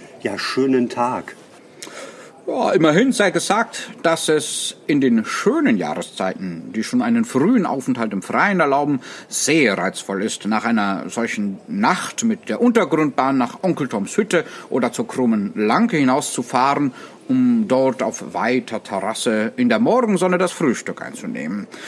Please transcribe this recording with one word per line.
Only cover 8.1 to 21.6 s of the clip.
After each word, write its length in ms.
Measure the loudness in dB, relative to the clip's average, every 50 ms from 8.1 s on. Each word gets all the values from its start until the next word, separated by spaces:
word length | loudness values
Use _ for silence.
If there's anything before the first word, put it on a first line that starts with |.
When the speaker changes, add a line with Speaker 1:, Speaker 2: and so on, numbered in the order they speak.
| -4
Speaker 2:
im 80 | -4
Freien 380 | -6 -2 0 2 2 2 2 2
erlauben, 400 | 2 2 2 2 2 0 -2 -2 -4 -8 -16 -18 -14 -10
sehr 500 | -6 -4 0 2 4 4 4 4 2 2
reizvoll 460 | 0 -2 -4 -6 -6 -6 -4 -2 -2
ist, 200 | -4 -4 -4 -4
nach 180 | -2 -2 0 0
einer 440 | 0 0 2 0 0 -2 -4 -6 -6
solchen 520 | -6 -4 -4 -4 -4 -4 -4 -4 -6 -8 -10 -8
Nacht 560 | -4 0 0 0 0 0 -4 -8 -6 -2 -2
mit 240 | 0 -2 -2 -4 -6
der 120 | -2 2
Untergrundbahn 800 | 2 4 4 4 4 2 2 2 2 2 2 0 2 2 2 2
nach 240 | 0 0 -2 -2 -2
Onkel 240 | -2 0 0 -2
Toms 300 | -4 -4 -4 -4 -2 0
Hütte 280 | -2 0 2 0 0 0 -2 -8 -16 -8 -4
oder 220 | -2 0 0 0 -2
zur 140 | -4 -6
krummen 460 | -4 -2 0 2 2 2 2 0 -2 -2
Lanke 440 | -2 0 2 4 4 2 2 2 2
hinauszufahren, 920 | 4 4 4 2 0 -2 -4 -6 -4 -2 0 2 2 2 2 2 0 -2 -2 -6 -12 -20 -20 -12 -4 0
um 400 | 2 4 4 4 4 4 2 2
dort 340 | 2 4 4 2 2 0 -2
auf 320 | -4 -4 -6 -8 -8 -6
weiter 480 | -2 0 0 0 0 -2 -4 -6 -8 -6
Terrasse 680 | -6 -6 -4 -4 -4 -4 -2 -2 0 0 0 0 -2 -2
in 120 | 0 2 2
der 100 | 4 4
Morgensonne 580 | 4 4 4 4 2 2 2 2 2 2 2
das 140 | 2 0 0
Frühstück 500 | 0 0 0 0 0 0 -4 -10 -10 -10
einzunehmen. 680 | -12 -12 -12 -12 -10 -8 -8 -8 -6 -6 -6 -8